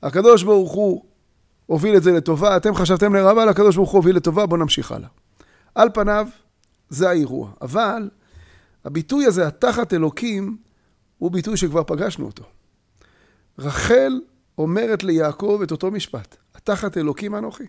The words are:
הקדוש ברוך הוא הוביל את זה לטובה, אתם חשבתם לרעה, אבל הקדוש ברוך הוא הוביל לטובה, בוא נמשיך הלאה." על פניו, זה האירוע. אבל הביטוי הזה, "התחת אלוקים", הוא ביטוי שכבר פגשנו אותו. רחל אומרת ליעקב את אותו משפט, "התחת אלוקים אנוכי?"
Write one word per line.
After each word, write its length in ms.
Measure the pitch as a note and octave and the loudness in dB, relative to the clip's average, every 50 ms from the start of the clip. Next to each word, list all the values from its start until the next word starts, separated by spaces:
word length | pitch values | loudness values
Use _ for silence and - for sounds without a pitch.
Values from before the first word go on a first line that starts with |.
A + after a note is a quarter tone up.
| - | -8
הקדוש 400 | D3+ B2+ E3+ G3+ A#3 A#3+ G#3+ F3 | -4 -2 4 8 8 8 8 6
ברוך 300 | G3 G#3+ G3 F#3+ E3 C#3 | 4 2 2 2 0 -2
הוא 320 | F#3+ G#3 G3+ F#3 F3+ - _ _ _ _ _ _ _ _ _ _ _ _ | -2 0 0 -2 -4 -6 _ _ _ _ _ _ _ _ _ _ _ _
הוביל 300 | _ D#3+ D#3 D3 G#3+ G#3+ | _ -4 -2 0 4 4
את 60 | G3 D#3+ | 4 4
זה 100 | F3+ F3+ | 4 2
לטובה, 440 | E3+ C#3+ D#3 E3 C#3+ E3+ G#3 G3 | 2 2 0 -2 0 2 2 2
אתם 180 | F3+ - G#3+ G#3 | 2 0 0 -2
חשבתם 400 | F3 F#3+ D#3+ F#3+ E3+ G3+ G#3 G3+ | 0 0 0 2 2 2 2 2
לרעה, 180 | G3 F#3+ F#3+ G#3 | 4 4 4 4
אבל 160 | A3+ A3+ A3 | 6 4 2
הקדוש 280 | G3 D#3+ G#3 G#3 F#3 | 4 4 4 4 4
ברוך 140 | F3 G3 - | 4 0 2
הוא 80 | - G3 | 2 4
הוביל 180 | E3 E3+ F#3 | 4 4 2
לטובה, 300 | F3+ D3+ F3 D#3+ F#3 G#3 | 2 0 0 0 0 0
בוא 120 | F#3+ E3 E3+ | 0 0 -2
נמשיך 340 | E3 D3 - - - - - | 0 -2 -2 -4 -4 -8 -10
הלאה." 160 | - - - _ _ _ _ _ _ - _ _ _ _ _ _ | -12 -12 -16 _ _ _ _ _ _ -20 _ _ _ _ _ _
על 140 | - G#3+ A#3 G#3 | 2 2 2 2
פניו, 340 | A3 G#3 G3+ G#3 G#3 G#3+ A3+ - _ _ _ _ _ _ _ _ _ _ _ | -2 -2 0 0 -2 -4 -6 -10 _ _ _ _ _ _ _ _ _ _ _
זה 220 | - C3 F#3 F#3 | -4 -2 0 0
האירוע. 400 | F3+ E3+ D3+ A#2+ B2 C3+ B2 G2+ G2+ _ | 2 0 -2 -2 -4 -8 -10 -10 -14 _
אבל 500 | - B2+ B2+ G3+ A3+ G#3 - A#3 G#3+ G3+ _ _ _ _ _ - - _ _ _ _ _ _ _ _ | -14 -8 -4 -2 -2 -2 -4 -6 -8 -12 _ _ _ _ _ -20 -20 _ _ _ _ _ _ _ _
הביטוי 420 | - C#3+ D#3+ D#3 _ C4 C#4+ C#4+ | -10 -8 -8 -6 _ -2 0 0
הזה, 200 | B3+ F#3+ F3 F3+ | 2 2 2 -2
"התחת 480 | D3+ C#3+ - - B3 A3 A#3 A#3+ - - | -2 -2 0 0 0 0 0 -2 -2 -2
אלוקים", 640 | E3+ D#3+ D#3 - - - A#3+ G#3+ G3 G3 G3 A3 G#3+ _ _ _ _ _ _ _ _ _ _ _ _ | 0 0 -2 -4 -4 -6 -6 -6 -6 -6 -8 -10 -12 _ _ _ _ _ _ _ _ _ _ _ _
הוא 120 | - F3 | -8 -4
ביטוי 260 | F3 F#3 D#3+ G#3 A3 | -4 -4 -4 -4 -4
שכבר 280 | F#3 F#3 E3+ C#3+ E3 D#3 | -4 -4 -2 -2 -2 -2
פגשנו 420 | - E3 D3+ F3+ G3+ E3+ - C#3 | -2 -4 -6 -4 -6 -6 -8 -12
אותו. 180 | A2+ G#2 - A2+ - _ _ _ _ _ _ _ _ _ _ _ _ _ _ _ _ _ _ _ _ _ - | -14 -14 -18 -20 -20 _ _ _ _ _ _ _ _ _ _ _ _ _ _ _ _ _ _ _ _ _ -12
רחל 640 | C3+ D3 C#3 - - - A3+ B3 C4+ C4+ C4 B3+ - _ _ _ _ _ _ - | -10 -8 -6 -4 0 2 4 4 4 2 -2 -4 -8 _ _ _ _ _ _ -6
אומרת 460 | D#3 D#3+ E3+ G3+ A#3 A3+ A3 G3 F#3 | -4 -2 -2 -2 -2 -2 -2 -2 -2
ליעקב 560 | F#3+ F3 D#3+ D#3+ D3+ C#3+ - F#3+ G#3 G3+ G#3 G3 | 0 0 0 0 -2 -4 -4 -2 -2 -2 -2 -2
את 80 | D#3 | -4
אותו 200 | D#3+ D3+ - F#3 | -6 -4 -6 -6
משפט, 460 | G3+ G#3 - - - B2 G#2+ _ _ _ _ _ _ | -6 -6 -10 -10 -12 -14 -14 _ _ _ _ _ _
"התחת 440 | - _ - G3+ F#3+ - G3+ - F#3 | -12 _ -4 -4 -4 -4 -6 -4 -4
אלוקים 360 | D#3 D3+ C#3 - G#3 G#3 G#3 | -4 -4 -4 -6 -8 -8 -8
אנוכי?" 300 | G#3 G#3+ A2 - - C4+ | -8 -8 -10 -12 -14 -18